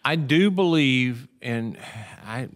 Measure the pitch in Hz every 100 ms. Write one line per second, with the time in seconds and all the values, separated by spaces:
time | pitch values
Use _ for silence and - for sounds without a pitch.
0 | - 160 139 156 202 185 185 160 139 127
1 | 127 120 131 _ 123 117 113 - - 110
2 | 107 - 104 113 127